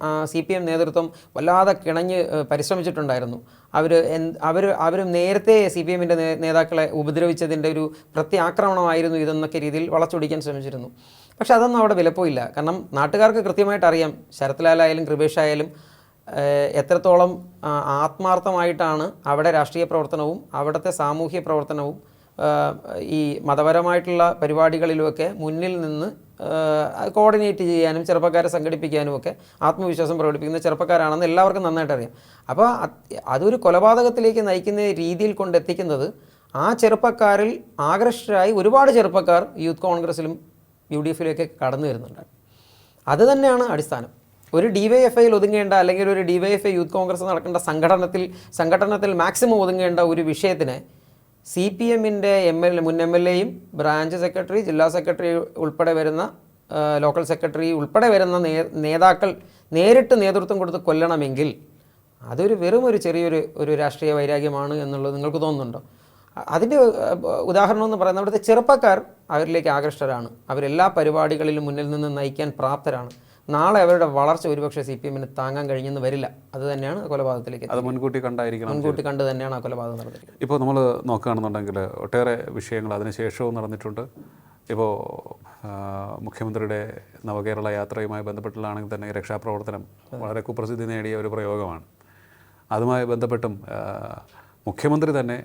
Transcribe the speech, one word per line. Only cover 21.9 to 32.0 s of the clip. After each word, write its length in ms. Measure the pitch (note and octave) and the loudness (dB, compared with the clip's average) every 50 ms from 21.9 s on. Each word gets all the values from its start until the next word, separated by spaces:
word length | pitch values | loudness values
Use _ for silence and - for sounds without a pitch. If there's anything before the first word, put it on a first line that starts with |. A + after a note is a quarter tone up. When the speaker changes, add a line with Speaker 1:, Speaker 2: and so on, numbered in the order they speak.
| D3+ - - _ _ _ _ _ _ - - | -8 -10 -16 _ _ _ _ _ _ -2 0
Speaker 1:
ഏഹ്, 280 | D3+ D3+ D3 D3 D3 D3 D3 - - - - - - D#3 D#3 | 0 2 2 0 -2 -2 -6 -10 -12 -10 -8 -6 -4 -2 -2
ഈ 20 | D3+ D3 C#3+ - - C#3+ | 0 -2 -2 -4 -2 0
മതപരമായിട്ടുള്ള 920 | C#3+ D3 D3+ D#3 D#3+ E3+ E3+ F3 F3 F3+ F3 F3+ F3 E3+ E3+ E3+ E3+ - D#3 | 0 2 4 4 4 2 2 2 2 0 0 0 2 2 2 2 2 0 -2
പരിപാടികളിലുമൊക്കെ 880 | D3 D3+ D#3+ D#3+ D#3+ D#3+ D#3+ E3 E3 D#3+ D#3 D#3 D3+ D#3 - D#3 F3+ G#3 A3 D#3 | 0 2 4 4 4 2 2 0 0 0 0 0 -2 -2 -2 -4 -4 -4 -6 -6
മുന്നിൽ 380 | D#3 D#3 E3 F3 F#3 F#3 F3 | -6 -4 -4 -4 -4 -4 -4
നിന്ന്, 280 | E3 D#3 D3+ D3+ E3 G#3 - - - - _ - - | -4 -6 -4 -6 -6 -6 -8 -12 -18 -20 _ -12 -8
ഏഹ്, 440 | D3+ D#3 D#3+ D#3 D#3 D3+ D3+ D3+ - - - | -6 -4 -2 0 0 0 0 0 -2 -4 -6
അത് 100 | - G3+ - | -6 -2 2
കോർഡിനേറ്റ് 520 | G#3+ G#3+ G#3+ G#3+ G#3+ G#3+ G3+ G3 G3 F#3 E3+ | 4 6 6 6 4 2 0 0 0 0 0
ചെയ്യാനും 340 | E3+ E3 E3 D#3+ D#3 E3 E3+ F3 | 2 2 2 2 0 0 0 0
ചെറുപ്പക്കാരെ 400 | F3 E3 E3 F3 D#3+ E3+ E3 E3+ | 0 2 2 2 4 2 2 2
സംഘടിപ്പിക്കാനും 680 | E3+ E3 D3+ D#3+ D#3+ D#3 E3 D3+ D3+ D3+ D3 D3 C#3+ | 0 -2 -2 -2 -4 -4 -4 -2 -2 0 0 -2 -4
ഒക്കെ 160 | C3 - F3 - - - - _ - D#3+ | -4 -6 -8 -10 -10 -14 -20 _ -2 0
ആത്മവിശ്വാസം 560 | D#3 D#3+ F#3 F#3+ F3+ D#3+ D#3 E3 D3+ E3+ D#3+ | 0 0 0 -2 -4 -2 -2 -2 -2 0 0
പ്രകടിപ്പിക്കുന്ന 440 | D#3 D3+ D3 C#3+ D3+ D3+ D#3+ E3 E3 | 0 0 0 -2 -4 -6 -4 -2 -2
ചെറുപ്പക്കാരാണെന്ന് 600 | E3 D#3 D3 F3 D#3 F3 E3 D#3+ D#3 D3+ E3 F3 E3 | -2 -2 0 0 2 2 2 2 2 0 0 0 2
എല്ലാവർക്കും 360 | E3 F3+ F#3+ F#3+ F#3 G3 F#3 E3 | 4 4 4 4 2 0 -2 -2
നന്നായിട്ട് 260 | D#3+ D#3+ D#3+ D3 C#3+ | -2 -2 -2 -2 -2
അറിയാം. 160 | B2 | -2